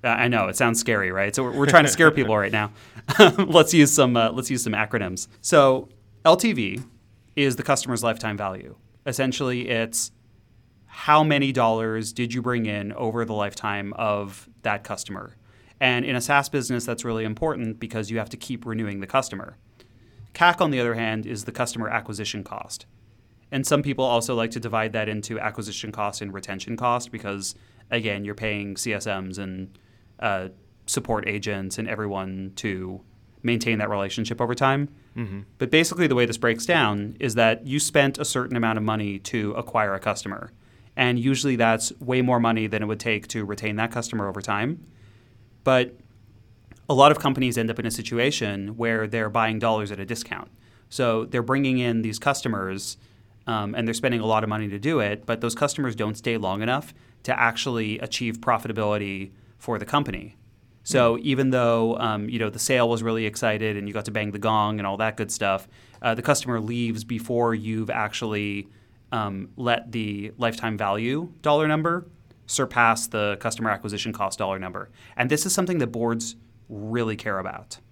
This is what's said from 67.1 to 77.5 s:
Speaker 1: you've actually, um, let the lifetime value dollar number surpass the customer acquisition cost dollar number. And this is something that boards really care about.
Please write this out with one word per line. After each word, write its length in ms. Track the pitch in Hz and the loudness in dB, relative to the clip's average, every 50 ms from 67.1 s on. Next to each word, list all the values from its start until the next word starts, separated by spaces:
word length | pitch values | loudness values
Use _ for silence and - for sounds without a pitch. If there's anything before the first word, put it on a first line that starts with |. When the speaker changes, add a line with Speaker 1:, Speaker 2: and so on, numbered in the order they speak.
| 120 107 113 - 123 120 120 117 113 | -6 -6 -4 -2 0 2 2 2 0
Speaker 1:
you've 360 | 110 104 110 110 110 110 104 | -2 -4 -4 -4 -4 -4 -4
actually, 800 | 117 113 107 104 - - 120 110 107 104 104 101 101 101 98 - - - _ _ _ _ _ _ | -4 -4 -4 -4 -4 -6 -4 -4 -2 -2 -2 -4 -4 -6 -8 -12 -18 -20 _ _ _ _ _ _
um, 380 | 123 117 107 104 98 95 104 - - | -4 -4 -4 -4 -4 -8 -10 -12 -10
let 360 | - 123 120 117 117 - 120 | -6 0 0 0 0 -2 -6
the 400 | 113 117 107 104 104 101 101 107 110 127 | -6 -6 -4 -4 -6 -8 -10 -12 -6 -2
lifetime 400 | 120 117 113 - - 113 110 104 | -2 -2 -2 -2 -6 -4 -4 -2
value 520 | 107 98 101 107 113 123 131 151 175 170 - - | -2 -2 0 0 -2 -2 -2 -4 -6 -8 -14 -4
dollar 260 | - 151 147 151 156 156 | 0 2 4 4 4 2
number 380 | 156 156 156 170 170 180 175 - - - - - - _ _ | 2 0 0 0 -2 -2 -6 -10 -20 -20 -20 -20 -20 _ _
surpass 600 | - - - 135 - - 123 117 113 113 110 - | -6 -2 -2 -2 0 4 4 6 6 4 2 -2
the 300 | - - 110 104 104 101 - | -4 -2 -2 -2 -2 -2 -4
customer 280 | - 117 - - 117 110 | -4 -6 -4 -2 -2 -2
acquisition 460 | 101 95 - 107 101 101 - 113 104 | -2 -2 -4 -8 -6 -6 -6 -6 -4
cost 240 | - 101 95 - - | -4 -4 -4 -2 -4
dollar 200 | 104 95 95 95 | -4 -4 -2 -4
number. 320 | 92 92 92 98 98 - - - - - - | -6 -8 -10 -10 -12 -12 -18 -20 -20 -18 -4
And 140 | - 123 123 | -4 0 0
this 140 | 151 147 - | 0 0 0
is 80 | 190 | -2
something 240 | - - 185 180 180 165 | 0 0 0 0 0 0
that 100 | 127 117 | -2 -2
boards 480 | - 117 117 117 117 113 113 - - - - - - - - - | -2 -2 0 0 0 -2 -4 -8 -12 -14 -20 -20 -20 -20 -18 -14
really 460 | 120 104 104 107 113 120 117 110 107 | -12 -10 -8 -4 -2 -2 0 -2 -4
care 220 | - - 110 98 95 | -4 -4 -4 -4 -4
about. 400 | 92 95 | -4 -6